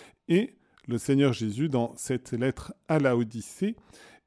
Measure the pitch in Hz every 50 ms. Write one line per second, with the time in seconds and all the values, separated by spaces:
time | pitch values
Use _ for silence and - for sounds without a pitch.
0 | - - _ _ _ - 170 190 240 - - _ _ _ _ _ - 117 120 113
1 | - - 135 139 143 139 117 - 113 107 104 120 156 160 131 120 117 120 - -
2 | - - 131 123 - - 127 117 123 135 - - - - - _ _ - 160 151
3 | 139 131 123 120 117 110 117 113 - - - - 185 214 233 - - _ - -
4 | - - - - _